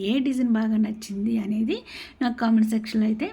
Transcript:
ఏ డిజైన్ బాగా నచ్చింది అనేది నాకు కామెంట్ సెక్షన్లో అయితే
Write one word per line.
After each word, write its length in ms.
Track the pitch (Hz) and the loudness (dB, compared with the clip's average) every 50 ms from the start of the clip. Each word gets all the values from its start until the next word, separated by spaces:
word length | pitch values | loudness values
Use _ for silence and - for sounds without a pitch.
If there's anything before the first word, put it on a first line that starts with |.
| 190 | 0
ఏ 100 | 202 247 277 | 0 0 0
డిజైన్ 340 | 254 262 254 254 254 233 226 | 0 0 0 0 2 2 2
బాగా 260 | 220 220 220 220 214 214 | 2 2 2 2 2 2
నచ్చింది 500 | 214 214 - - - 196 196 208 233 226 | 0 -2 -6 -10 -8 -6 -4 -2 0 0
అనేది 420 | 220 202 202 208 220 220 254 381 508 - - - - - - - | 0 0 -2 -2 0 0 0 -2 -4 -6 -12 -18 -18 -18 -16 -6
నాకు 200 | - 262 247 240 - | -4 -4 -2 -2 0
కామెంట్ 320 | 233 226 226 220 214 220 226 | 2 4 4 4 4 4 2
సెక్షన్లో 320 | 220 220 - - 220 214 | -2 -2 -2 0 0 2
అయితే 200 | 220 220 220 320 415 | 2 0 -2 -4 -4